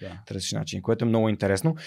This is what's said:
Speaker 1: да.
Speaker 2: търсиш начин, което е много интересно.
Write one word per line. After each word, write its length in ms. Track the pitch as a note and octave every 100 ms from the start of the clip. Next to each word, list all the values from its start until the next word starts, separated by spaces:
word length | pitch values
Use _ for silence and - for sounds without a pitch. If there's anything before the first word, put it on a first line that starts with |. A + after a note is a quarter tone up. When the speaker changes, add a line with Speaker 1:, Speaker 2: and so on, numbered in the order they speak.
Speaker 1:
да. 220 | F#2+ F2+ -
Speaker 2:
търсиш 260 | G2 -
начин, 300 | G#2 G#2 F#2+
което 220 | F#2+ A2
е 40 | A#2+
много 200 | A2+ A2
интересно. 480 | G2+ G2+ F#2+ D#3+ D#3+